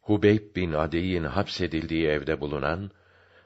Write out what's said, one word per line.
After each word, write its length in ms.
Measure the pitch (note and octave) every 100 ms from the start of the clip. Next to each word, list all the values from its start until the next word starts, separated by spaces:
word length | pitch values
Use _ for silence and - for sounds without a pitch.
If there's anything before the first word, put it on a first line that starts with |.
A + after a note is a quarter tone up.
Hubeyb 560 | - G#2 G#2 G#2+ - -
bin 160 | F2+
Adiy'in 520 | D2+ D#2 E2 F#2 F2+
hapsedildiği 800 | D#2 E2 G2+ - F2+ D#2+ D#2 D#2+ D#2+
evde 340 | D2+ C#2+ D2+
bulunan 500 | D2 D2 C#2 E2+ G2 _ _ _ _ -